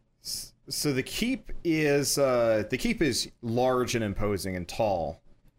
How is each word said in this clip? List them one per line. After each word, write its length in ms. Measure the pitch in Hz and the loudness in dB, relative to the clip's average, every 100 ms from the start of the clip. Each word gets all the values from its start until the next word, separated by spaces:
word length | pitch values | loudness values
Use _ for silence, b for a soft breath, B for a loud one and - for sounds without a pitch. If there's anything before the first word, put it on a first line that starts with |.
| _ _ | _ _
s-, 300 | - - - _ - | -10 -10 -10 _ -10
so 240 | - 151 | -4 -2
the 80 | 131 | -2
keep 480 | - - 226 262 - - | -2 -2 -2 -2 -6 -6
is, 560 | 175 160 151 143 139 - | -2 0 2 2 2 2
uh, 460 | 139 123 117 110 104 | 2 4 4 2 0
the 80 | 131 | -2
keep 240 | 240 226 | 0 2
is 300 | 156 113 - - | 2 0 -4 -8
large 540 | 117 117 127 127 117 117 | -4 2 2 2 2 0
and 80 | |
imposing 520 | 107 95 104 101 101 92 | -2 0 0 0 -2 -6
and 120 | 87 | -6
tall 520 | - 110 92 76 - - - _ | -2 0 0 -2 -8 -16 -20 _